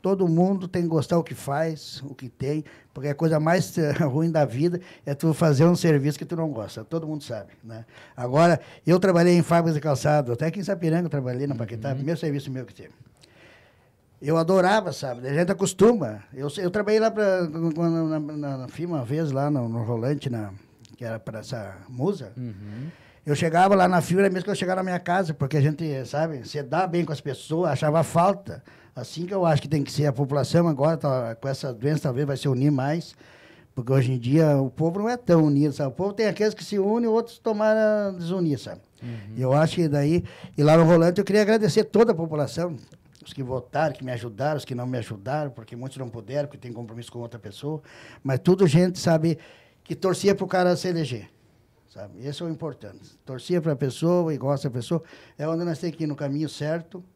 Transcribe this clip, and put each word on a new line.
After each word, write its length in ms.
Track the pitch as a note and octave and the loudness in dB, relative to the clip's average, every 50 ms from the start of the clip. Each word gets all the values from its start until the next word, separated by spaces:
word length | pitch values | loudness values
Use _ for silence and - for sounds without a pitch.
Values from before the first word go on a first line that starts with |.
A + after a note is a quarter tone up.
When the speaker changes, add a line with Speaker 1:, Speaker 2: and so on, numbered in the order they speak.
Speaker 1:
Todo 240 | - F#3+ G3 F#3+ F#3+ | 2 0 2 2 2
mundo 400 | E3+ D#3+ E3 F3+ F#3+ G3 F#3 F#3 | 2 4 4 4 2 2 -2 -4
tem 160 | F3 - F#3 | -4 -4 -2
que 60 | F3 E3 | -2 2
gostar 300 | E3 D#3 C3+ - F3 F3 | 0 0 0 2 0 0
o 40 | |
que 120 | D#3+ - C3 | 0 -2 -10
faz, 680 | - - - C#3 D3+ D#3+ E3 D#3+ C#3+ - - - - C3+ | -12 -6 -4 -2 -2 -2 -2 -4 -8 -12 -16 -14 -14 -14
o 120 | C#3+ C3+ | -14 -14
que 120 | - C3+ A#2+ | -14 -16 -16
tem, 360 | _ _ B2+ C3+ D3+ D#3 D3 - - - _ _ | _ _ -4 -2 -2 -4 -4 -8 -18 -20 _ _
porque 140 | _ C3+ C3 | _ -8 -4
a 80 | D3 C#3 | -4 -2
coisa 240 | - E3 D#3+ F3 D3+ | 0 2 2 2 4
mais, 400 | D#3 D#3+ F3 F#3+ F3+ - - F3 | 4 4 4 2 2 -2 -2 0
eh, 140 | D#3+ D3 | 0 0
<laughs> 100 | C#3+ - E3+ | 0 0 0
ruim 280 | C#3 B2 D3+ E3 E3+ | 0 2 0 0 2
da 120 | D#3 D#3 D3 | 2 2 2
vida 360 | A#2 A2 B2+ D#3 F3 F3 F3 F3+ - - - _ | 2 2 0 0 0 0 -2 -8 -12 -20 -14 _
é 80 | C#3+ C#3+ | -8 -6
tu 180 | - - D#3+ | 0 0 0
fazer 340 | D3+ - E3+ D#3+ D3 B2+ D#3+ | 2 4 4 4 6 6 6
um 100 | F3 F3 | 6 4
serviço 420 | - - E3+ D3+ C#3+ C3 D3 D3 - | 4 4 4 4 4 2 0 -4 -4
que 60 | D#3+ | -8
tu 100 | C#3 F3 | -8 -6
não 160 | E3 D#3+ D#3 | -4 -4 -4
gosta, 340 | C#3 A2 G#2 F#2+ - A#2 A2 | -6 -8 -10 -10 -12 -14 -10
todo 220 | _ D#3+ E3 D#3+ | _ -8 -6 -6
mundo 160 | D3+ D#3 D3 | -6 -10 -10
sabe, 300 | C#3+ - A#2+ G#2+ G2 - - _ | -10 -10 -10 -10 -10 -14 -20 _
né? 220 | - A2+ A2+ A2 A2+ _ - - - - _ | -20 -18 -16 -16 -18 _ -20 -20 -20 -20 _
Agora, 440 | - B2 B2 B2+ D3 E3+ F3 E3 C#3+ - - - - _ | -8 -6 0 4 6 6 6 4 2 -2 -12 -20 -4 _
eu 140 | D#3 E3+ F3+ | 4 4 4
trabalhei 400 | F#3+ F#3+ F3 E3+ E3+ F3 F3 F3 | 4 4 4 6 6 6 6 6
em 40 | |
fábricas 320 | D#3 - E3+ E3+ E3 E3 D#3+ | 4 4 4 4 4 2 0
de 60 | D3 | 0
calçado, 520 | D#3 D#3 C#3+ A#2+ - D3+ D3+ D3+ C#3 B2 | 0 0 -2 0 2 2 2 2 2 0
até 140 | A#2+ A#2+ D3+ | -2 -2 -2
aqui 120 | E3 - G#3 | -4 -4 -4
em 60 | F3+ | -4
Sapiranga 420 | - G3 F3 E3+ D#3+ D#3 F3 F3+ | -4 -4 -2 0 0 0 0 0
eu 40 | D#3 | -2
trabalhei 360 | D3+ C#3+ C3 B2+ B2 B2 C#3+ | -4 -4 -4 -4 -4 -4 -4
na 80 | C#3+ C3+ | -4 -4
Paquetá, 360 | A2+ A#2+ A2 A#2 G#2+ A2+ C#3 | -6 -6 -8 -8 -8 -6 -6
Speaker 2:
Uhum. 40 | C3 | -4
Speaker 1:
primeiro 240 | C3+ C#3 D3 E3 - | -4 -4 -4 -4 -4
serviço 320 | - D#3 C#3+ C#3+ C#3 C#3 | -2 -4 -4 -4 -6 -8
meu 160 | C3 C3 B2 | -10 -10 -10
que 80 | A#2 - | -12 -16
teve. 160 | - F#2+ - - _ - _ _ _ - _ _ _ - - - _ _ _ _ _ _ _ _ _ _ _ _ _ | -20 -20 -20 -20 _ -20 _ _ _ -20 _ _ _ -20 -20 -20 _ _ _ _ _ _ _ _ _ _ _ _ _
Eu 160 | - C#3+ D#3+ E3 | -2 0 2 2
adorava, 520 | E3 E3 F#3+ F#3+ F3 F#3 G#3 A3 G3+ F3 | 4 6 6 6 6 6 4 4 2 -2
sabe? 380 | C#3 - - C3 A#2+ A#2+ B2+ C3+ | -6 -6 -6 -8 -6 -6 -4 -2
A 60 | C#3+ | 0
gente 180 | D#3 F3+ E3+ | 0 2 2
acostuma. 720 | G3 E3 F#3+ - - - F#3+ A3+ B3 G#3+ D3 A2 G#2+ G2+ - _ | 2 0 0 -2 4 6 6 6 8 6 0 -4 -6 -10 -14 _
Eu, 160 | - C3 C#3 D3 C#3+ | -12 -8 -8 -6 -6
eu 140 | G3+ F#3 F3+ | -2 -4 -2
trabalhei 280 | F#3 G#3+ G3 G3+ G#3+ A3 | 0 0 0 2 4 4
lá 120 | A3 A3+ | 4 2
pra, 360 | G#3+ G#3+ G#3 G3 F#3+ F#3 F3+ D#3+ D3 E3 E3 E3+ D3+ | 2 2 2 2 2 2 0 -2 -2 -2 -2 -2 0
quando, 340 | E3 E3+ E3 E3 E3 D#3+ D#3 | 0 0 2 2 0 0 0
na, 100 | D#3 D3+ | -2 -2
na, 380 | D3+ D3 D3+ D3+ D3 C#3+ C3+ C3 | -4 -6 -8 -8 -6 -6 -6 -8
na 100 | B2+ B2+ | -10 -12
firma 280 | - - E3 F3 E3+ | -10 -8 -6 -4 -4
uma 80 | D3 A#2+ | -4 -4
vez, 260 | A2 C#3+ D#3+ E3 D3 | -2 -2 -2 -2 -2
lá 200 | C3 C3+ C#3 D3 | -2 -2 0 0
no, 180 | D3 C3+ A#2+ A2+ | 0 -2 -2 -2
no 140 | A2+ A#2 | -4 -4
Rolante, 480 | A2+ G#2+ A#2+ A2+ A2+ C3+ D3+ C#3 - C#3+ | -2 -2 -2 -2 -2 -2 -2 -2 -4 -6
na, 200 | A#2+ A2+ G#2 G2+ G2 G2+ - _ _ _ - - A2 | -6 -6 -8 -10 -12 -18 -20 _ _ _ -20 -20 -18
que 80 | _ A#2+ | _ -12
era 140 | A2+ A2+ A2 | -10 -10 -10
pra 220 | - - A2 A2 | -12 -12 -12 -12
essa 360 | G#2 - C3 A2+ G2+ F#2+ F#2+ F#2 F#2+ - | -12 -10 -10 -10 -10 -12 -14 -18 -20 -16
Musa. 420 | B2+ B2 C#3 F#3+ G#3 E3+ B2+ G2 A#2 | -8 -4 -4 -4 -4 -6 -10 -14 -12
Speaker 2:
Uhum. 520 | B2+ B2 A#2+ G#2 F#2+ G#2 G#2 G#2 A#2 C#3 D#3+ - - - - _ _ _ | -12 -12 -12 -12 -12 -14 -14 -12 -12 -12 -14 -14 -18 -20 -20 _ _ _
Speaker 1:
Eu 80 | D3 D3 | -2 0
chegava 400 | C#3+ F3 E3 D#3 E3+ F#3 G3 G3+ | 0 0 2 4 4 6 6 6
lá 120 | F#3+ F3+ | 6 6
na 140 | F3+ F#3 F3 | 4 4 2
firma, 220 | - - E3 F#3 | 2 2 2 2
era 80 | G3 G3 | 2 2
mesmo 140 | F3+ F#3+ E3+ | 2 -2 -4
que 60 | G#3 | -4
eu 40 | G3+ | -4
chegava 260 | - F#3+ F3+ F#3 F#3 | -4 -2 -2 -2 -2
na 40 | F#3 | -2
minha 140 | F#3+ F3+ F3 | -2 -4 -4
casa, 360 | F3+ F3 F3 F#3+ F#3+ D#3+ D3+ | -2 0 0 0 0 -2 -2
porque 240 | - C#3+ B2+ D3 D3+ | -4 -2 0 2 2
a 20 | |
gente, 460 | C3+ D3+ D3+ D3 E3+ D#3 C#3+ C3+ B2 | 2 2 2 0 -4 -4 -4 -6 -8
sabe, 420 | G#2+ - C#3+ D#3+ E3 D#3 B2+ A2 - | -6 -2 -2 -2 -2 -4 -8 -12 -8
se 140 | - D3+ | -8 -8
dá 240 | C#3 B2 C#3+ E3 F#3+ | -6 -2 0 0 0
bem 180 | F3+ D#3+ F3 E3+ | 0 0 -2 -2
com 80 | D#3+ | -2
as 80 | D#3 - | -4 -6
pessoas, 520 | - D3 B2+ - - - D#3 E3 F3+ D#3+ | -6 -8 -8 -8 -6 -4 -2 0 0 0
achava 300 | C#3 - D#3+ D3+ D3 E3 | 0 0 0 2 2 2
falta. 640 | D3+ B2+ - E3+ E3+ G3 G3 G3 - - - - - - - - - _ _ | 2 2 4 4 4 4 2 0 -6 -14 -14 -14 -16 -20 -20 -20 -20 _ _
Assim 300 | - A#2 - - D#3 F3 | -14 -14 -12 -10 -10 -8
que 80 | F#3 G#3 | -4 -2
eu 100 | F#3+ F3 | 0 2
acho 160 | E3 D#3 C#3+ | 4 2 2
que 80 | - C#3+ | 2 0
tem 140 | D3+ D3 | -2 -2
que 100 | C3+ - | -2 -2
ser 140 | - - D3 | -2 0 0
a 60 | D3 | 0
população 560 | B2 A#2 C#3+ B2+ C#3+ - - - - E3+ E3+ E3+ | 0 0 -2 0 0 -2 0 2 4 4 4 4
agora, 280 | D3+ B2+ C#3 D#3 E3 | 2 2 2 0 0
tá, 380 | D3+ - D3 C3 B2+ A#2+ A2+ A2+ | 0 -2 -2 -2 0 -2 -4 -8
com 120 | - - | -8 -6
essa 280 | C#3 C3+ - - C3+ A#2+ | -6 -6 -6 -8 -10 -8
doença, 300 | G#2+ A2+ C#3+ D#3 C#3+ - | -4 -2 0 0 0 -2
talvez 220 | D3 A#2+ B2+ D3 | -2 -2 -2 -2
vai 120 | C#3 C#3 C3 | -2 -4 -2
se 100 | - D3 | -2 -2
unir 220 | C3+ B2 C3+ D3 | 0 2 2 2
mais, 440 | D3 C3 C3 C#3 D#3 E3+ E3 - - _ - - - - - - - - _ _ _ | 2 2 0 -2 -2 -4 -6 -10 -18 _ -20 -20 -20 -20 -20 -20 -20 -20 _ _ _
porque 180 | C3 A#2+ A#2+ | -8 -2 2
hoje 200 | C3+ C3+ B2 B2 | 2 2 4 2
em 60 | C3 A#2+ | 0 -2
dia 380 | A#2 B2 C#3 D#3+ D#3+ D3+ C#3+ | 0 2 4 4 6 6 4
o 140 | C3+ C3+ B2+ | 2 2 -2
povo 300 | - - D#3+ E3+ E3+ G3+ | -2 -2 -2 -2 0 -2
não 80 | G#3 A3+ | -2 -2
é 100 | B3 A#3+ | -4 -4
tão 260 | - - F3 E3 D#3 | 2 4 6 6 6
unido, 300 | D3+ C#3+ C#3 D3 D3+ C#3 | 6 4 4 2 2 0
sabe? 160 | - D3 C3+ | -2 -4 -4
O 40 | B2 | -2
povo 200 | - F#3 G3+ G3+ | -4 -4 -4 0
tem 140 | G#3 A3 G#3 | 0 0 0
aqueles 260 | F3 - G#3 G#3+ G#3 | 2 0 0 -2 -2
que 100 | - E3 | -4 -10
se 140 | - G#3 G3+ | -4 -2 0
unem, 300 | F#3+ G3+ A3 A#3 A#3+ A3+ | 0 0 0 0 0 2
outros 300 | A3 A#3 A3+ A3+ - - | 0 0 0 -4 -12 -6
tomaram 800 | _ A#3 G#3+ G#3 G#3+ A3 A3 A3 A3 G#3+ G#3+ G#3 G#3 G3 F#3+ | _ -4 -2 2 2 2 4 4 4 2 2 2 0 -4 -4
desunir, 420 | F3+ E3+ E3 F#3 F#3+ F3 D#3+ C#3+ A#2+ | -6 -6 -4 -2 0 0 0 0 -2
sabe? 220 | - F#2+ F2 - _ _ _ _ | -6 -12 -14 -16 _ _ _ _
Speaker 2:
Uhum. 320 | A#2+ A#2+ A#2 A2 G2+ G#2 A2 | -12 -12 -12 -12 -12 -12 -6
Speaker 1:
E 60 | B2 | -2
eu 100 | C3 B2+ | 2 4
acho 220 | C3+ D3 D#3+ D#3+ - | 4 4 4 2 2
que 120 | F3 E3+ | 0 0
daí, 380 | D3+ C#3+ C#3+ C#3+ D3 E3 F3 F3 - - - - - - | 2 2 2 2 2 2 0 -2 -4 -16 -18 -20 -10 -2
e 60 | - | 2
lá 160 | D3 D3+ D#3 E3 | 6 8 8 8
no 60 | E3 | 8
Rolante 340 | D#3+ F3 E3 E3 F3 F3 G3+ | 8 8 6 6 4 2 0
eu 60 | G3 | 0
queria 160 | G3 G3 G#3+ | 2 2 2
agradecer 420 | G#3+ G3 A3 A3 G#3+ F3+ C#3+ G#3+ G#3+ | 4 4 4 2 2 2 2 2 0
toda 280 | G#3+ - G3+ A#3 A3+ | 2 4 4 4 4
a 20 | G3 | 4
população, 600 | D#3+ E3+ D#3+ D#3 D3+ C#3+ - - E3 E3+ F3+ D#3+ A#2 - _ - _ _ _ _ _ - | 0 -2 -4 -2 -2 -2 -2 -2 -6 -4 -4 -6 -10 -14 _ -20 _ _ _ _ _ -20
os 60 | - | -16
que 100 | - C#3 | -10 -10
votaram, 520 | C3 B2 C3 B2+ B2 - - C#3+ D#3+ D#3 C#3 | -8 -6 -6 -6 -8 -4 -2 -2 0 0 -2
que 100 | - C3+ | -6 -8
me 80 | B2+ | -8
ajudaram, 460 | B2 A2+ G#2+ A#2+ G#2 G2 C3 D3+ D#3 C#3 | -8 -8 -8 -10 -8 -4 -4 -2 -2 -4
os 80 | - | -6
que 80 | - C3+ | -8 -8
não 120 | B2 B2 | -8 -6
me 120 | B2+ B2+ B2 | -6 -6 -6
ajudaram, 520 | G#2+ - A2+ G2+ G2 B2 C#3 D#3 D3+ C#3+ | -6 -8 -12 -12 -8 -6 -6 -4 -6 -6
porque 240 | A#2+ - A2+ - B2 | -10 -14 -18 -16 -14
muitos 220 | A#2 B2+ C3+ C#3 | -12 -12 -12 -12
não 140 | C3+ C3 A#2 | -12 -12 -12
puderam, 360 | A2 A#2 G#2 G#2 C3 D3 C#3+ | -12 -14 -12 -6 -6 -6 -6
porque 120 | C#3 - G#2 | -6 -10 -16
tem 120 | G#2+ A#2+ | -16 -14
compromisso 400 | A2+ A#2 A#2+ G#2 A2+ A#2+ A#2 - | -12 -12 -12 -12 -14 -14 -16 -14
com 80 | - A#2+ | -12 -12
outra 200 | A#2+ A#2 A#2+ A2+ | -12 -12 -14 -14
pessoa, 420 | - G#2+ G2+ - - C#3+ D#3 D3+ - - - - - - - - | -16 -16 -16 -10 -8 -8 -8 -8 -12 -18 -20 -20 -20 -20 -20 -10
mas 160 | _ C3+ C3+ B2+ | _ -4 -4 0
tudo 280 | - F3 F#3 F#3+ G3+ | 4 2 4 6 6
gente, 320 | D#3+ B2+ F3 F3+ F3+ F3+ - | 6 6 6 4 4 0 -2
sabe, 400 | - F3+ E3 D#3+ D#3 E3+ D#3 D#3 - - - - _ _ _ _ | 0 2 2 2 2 0 -2 -2 -8 -20 -20 -20 _ _ _ _
que 120 | _ - F3 | _ -12 -8
torcia 380 | E3+ - F#3 F3 F#3 - G3+ G3 | -4 -2 -2 -2 2 2 2 2
pro 120 | G3 F#3+ | 2 0
cara 300 | F3+ - F#3 F3+ F3+ F3 | -2 0 2 4 4 2
se 120 | - - F#3 | 2 0 -2
eleger, 420 | F3+ E3 D#3 A#2+ B2 G#2+ F#2 - _ _ _ _ _ _ _ _ _ _ _ _ | -2 -2 -2 -4 -6 -10 -10 -16 _ _ _ _ _ _ _ _ _ _ _ _
sabe? 360 | _ - G2+ G2+ - G2+ A#2+ | _ -18 -18 -18 -16 -12 -12
Esse 180 | C#3+ C#3+ - | -12 -10 -8
é 20 | F3 | -8
o 60 | E3 | -8
importante. 680 | D#3+ - E3 D#3 C3 _ - G2+ G2 - - - _ _ _ | -8 -8 -8 -10 -10 _ -18 -18 -18 -20 -20 -20 _ _ _
Torcia 380 | - C3 B2 - - F3+ F3 | -14 -14 -12 -4 -2 -2 0
pra 120 | D#3 D#3+ D3 | 0 0 -2
pessoa 580 | B2 C#3+ C3 A#2 - D#3 E3 F3+ F3+ F3 D#3+ | 0 -2 -4 -2 -2 0 2 2 2 0 -2
e 40 | D3+ | -4
gosta 320 | B2 B2+ C3+ C#3+ C3+ - C#3 | -4 -2 -2 -2 -2 -2 -6
da 40 | A2+ | -6
pessoa, 280 | B2 A2+ - F3 D#3+ - - - - - - _ - | -6 -4 -4 -4 -4 -4 -8 -20 -20 -20 -20 _ -8
é 100 | D3 D#3 | -6 -4
onde 160 | E3 E3 F3 | -4 -2 -2
nós 140 | F3 D#3 C#3 | -4 -4 -4
temos 180 | F3 E3+ C#3+ | -6 -8 -6
que 80 | - D#3+ | -4 -6
ir 20 | |
no 80 | D3+ C#3+ | -6 -4
caminho 360 | - D3+ C#3 C#3 D3 D#3 D3 | -4 -4 -4 -4 -4 -4 -6
certo 520 | - - D3 D3+ D#3+ E3+ E3 - - F3+ F3+ _ _ | -6 -6 -4 -4 -4 -4 -6 -12 -18 -18 -18 _ _